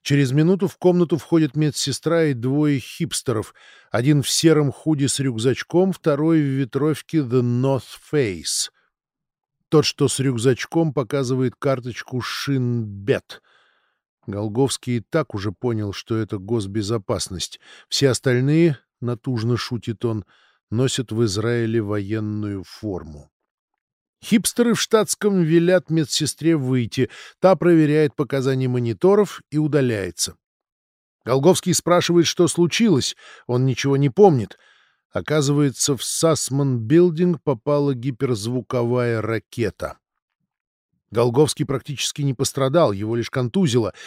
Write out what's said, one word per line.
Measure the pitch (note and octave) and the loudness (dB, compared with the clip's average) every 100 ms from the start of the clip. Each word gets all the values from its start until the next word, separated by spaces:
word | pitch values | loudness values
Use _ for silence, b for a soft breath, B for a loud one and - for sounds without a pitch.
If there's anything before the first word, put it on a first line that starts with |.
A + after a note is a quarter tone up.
Через | - C#3+ C3+ | -2 2 2
минуту | C#3 D#3+ F#3 F#3+ | 2 2 2 0
в | - | 0
комнату | F3+ F3 E3+ D#3+ | 2 2 2 -2
входит | - E3 D3+ D3 | 0 0 2 0
медсестра | D3+ - - B2+ D#3+ E3+ | -2 -2 -4 -4 -2 0
и | D#3+ | 0
двое | B2 B2 C#3+ D3+ C#3 | 0 -2 0 0 0
хипстеров. | - - D#3+ - - G#2+ F#2+ b b b b | -4 -8 -6 -4 -4 -4 -6 b b b b
Один | A2 B2+ D3 | -2 2 2
в | A#2+ | 2
сером | - E3 D3+ D3 | 2 4 4 2
худи | - D#3+ D3+ C3+ | -2 -2 0 0
с | - | -2
рюкзачком, | C3+ A2 B2 A#2 - E3+ F#3+ | -4 0 0 0 0 0 2
второй | F3 E3 C#3+ D#3 E3 | 0 -2 0 2 2
в | C#3+ | 2
ветровке | C3+ C3 C#3 D3+ D3+ - D#3+ | -2 -4 -2 -2 -2 -2 -2
The | B2+ B2+ | 0 0
North | B2 A#2+ C3+ C3+ - - - | 2 0 0 0 -4 -16 -6
Face. | D3+ A#2 F2 D2+ - - - _ _ _ _ _ _ _ _ _ | -2 -2 -4 -6 -6 -6 -12 _ _ _ _ _ _ _ _ _
Тот, | D#3 C3+ | 2 2
что | - C#3 | 0 -2
с | - | 0
рюкзачком, | C3+ A#2+ B2 A#2+ - E3 E3 | -2 0 0 0 -2 -2 0
показывает | C#3+ A2+ C#3 B2 C3 B2+ - | -2 -4 -4 -2 -2 -2 -2
карточку | C#3+ C3+ B2 A2 - B2+ | -4 -4 -6 -12 -10 -8
"Шинбет". | - - - C#3 A#2+ A#2+ G#2+ G2+ G2+ A2 - - _ _ _ _ _ _ _ _ - | -8 -8 -4 -2 -2 -2 -6 -6 -2 -2 -4 -18 _ _ _ _ _ _ _ _ -10
Голговский | G2+ G#2+ G#2+ C3+ - - B2 | -8 -4 0 -2 -2 -6 -6
и | |
так | - D#3+ D3 G#2 | -4 -4 -4 -6
уже | G2+ | -8
понял, | F#2 B2 A2+ G2+ | -6 -4 -4 -6
что | F#2 - A2 | -8 -6 -4
это | G#2 G#2+ | -4 -6
госбезопасность. | F#2+ A#2 G2 G#2 G2+ A2+ - G2+ - F2+ - - B B B | -4 -4 -4 -6 -4 -4 -4 -6 -6 -10 -12 -14 B B B
Все | - C3+ | 0 0
остальные, | A#2 C3+ B2 C3+ D#3 E3+ C3+ _ _ | 2 0 0 2 2 2 0 _ _
натужно | A#2+ A#2+ - B2 A2+ A#2+ | -8 -6 -6 -4 -2 -2
шутит | - A#2+ - G#2+ | -4 -8 -6 -4
он, | A#2 A2 b b b b _ | -4 -4 b b b b _
носят | A2 B2+ - A#2 | -2 0 -2 -4
в | A2 A2+ | -2 0
Израиле | G2 A2+ A#2+ A#2 A2+ | 0 -2 -2 0 -2
военную | G2+ G#2 G2 A2 G#2+ G#2 G#2 G2+ | -2 -4 -4 -6 -4 -6 -6 -8
форму. | E2+ - A2 F2 D#2 D2 C#2+ _ _ _ _ _ _ _ _ _ | -12 -12 -8 -8 -10 -16 -20 _ _ _ _ _ _ _ _ _
Хипстеры | - A3 - - A#3+ | -2 0 0 0 2
в | G3+ | 2
штатском | - A3 G3+ - G#3 F#3+ | 2 2 0 -2 0 2
велят | D#3+ E3+ E3+ F#3 - | 4 4 4 2 2
медсестре | D#3+ D3+ - D3+ - D#3 D#3+ | -2 -2 -2 -4 -2 0 0
выйти. | B2+ B2+ A#2 - B2 B B - | 2 0 -2 -2 -4 B B 0
Та | F#3 F3+ | 2 4
проверяет | F3 E3 D3+ D3+ D3+ - | 4 4 4 4 2 0
показания | C3+ C3+ B2+ C3 C3 | -4 -2 0 0 0
мониторов | B2 A#2 A2 F#3 G#3 G3+ - - | -2 -2 0 4 4 2 -4 -6
и | D3+ | -2
удаляется. | D3+ C#3+ B2+ G#2+ F2+ - - - _ _ _ _ _ _ _ _ | 0 2 2 0 -4 -6 -8 -8 _ _ _ _ _ _ _ _
Голговский | - C3+ D#3 F3+ F3+ D#3+ | -2 2 4 4 2 -2
спрашивает, | - F3 - E3+ D#3+ | 2 2 4 4 4
что | - E3+ | 2 0
случилось. | - E3 - A3+ C#3 - B B B - | 2 0 2 2 2 0 B B B -4
Он | B2 C3 | 0 0
ничего | A#2+ C#3 C#3 | 0 0 2
не | C#3+ | 2
помнит. | D3 G3+ C3+ G2 - b b b b _ | 6 6 6 0 -10 b b b b _
Оказывается, | G#2 E2+ D3+ C#3 C#3+ C#3+ A#2 - B2+ | -8 -2 0 2 2 0 0 -2 -4
в | |
Сасман | - - E3 D3+ - C#3 C#3 B2 | -4 -2 0 0 -2 -2 0 -2
Билдинг | A2 D#3+ F3+ D#3 F3+ D#3+ | 2 4 4 2 0 0
попала | - B2+ - D3 C#3+ | -2 -4 -2 0 0
гиперзвуковая | B2+ C3 A#2+ C3+ A2+ G#2+ B2+ G#2+ B2+ A#2+ B2 A#2+ A2+ | -2 -6 -4 -2 -2 -4 -6 -4 -4 0 0 0 -2
ракета. | G#2+ A2 - - G#2 - C#2 - _ _ _ _ _ _ _ _ _ _ _ | -2 -6 -6 -4 -4 -4 -10 -12 _ _ _ _ _ _ _ _ _ _ _
Голговский | G#2+ B2 A#2+ D#3 - - | -2 0 2 2 0 -4
практически | C3+ - C3 - - | -4 -6 -8 -6 -4
не | C#3+ | -4
пострадал, | B2+ C3+ - C3 D#3+ C#3+ | -2 -4 -2 0 4 2
его | G2 G#2+ A#2+ | 2 -4 -4
лишь | A2 | -4
контузило, | C3+ B2 G3 E3+ A#2+ G#2 B | -4 -2 0 2 2 0 B